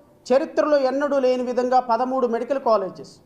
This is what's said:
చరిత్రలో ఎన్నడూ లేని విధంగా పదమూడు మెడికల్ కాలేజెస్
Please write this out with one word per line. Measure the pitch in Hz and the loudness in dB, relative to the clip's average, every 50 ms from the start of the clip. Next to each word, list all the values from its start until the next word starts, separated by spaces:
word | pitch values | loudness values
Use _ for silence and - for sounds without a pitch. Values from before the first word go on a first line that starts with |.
| - _ _ _ - - 247 | -20 _ _ _ -4 0 0
చరిత్రలో | 277 320 320 - - 302 302 294 285 | 0 0 0 -2 -2 0 2 2 2
ఎన్నడూ | 269 254 254 277 294 285 277 277 | 2 2 0 0 -2 0 0 2
లేని | 262 254 254 254 247 | 2 2 2 0 -2
విధంగా | 240 247 233 247 254 254 254 | -4 -2 -2 0 2 2 2
పదమూడు | 254 254 226 226 254 254 262 262 247 240 | 2 2 0 0 0 -2 -2 -2 -2 0
మెడికల్ | 226 226 240 240 285 269 | -2 -2 -4 -4 -4 -2
కాలేజెస్ | 269 254 220 202 190 180 165 - 131 - - - _ | 0 2 2 2 0 -2 -10 -12 -18 -20 -20 -20 _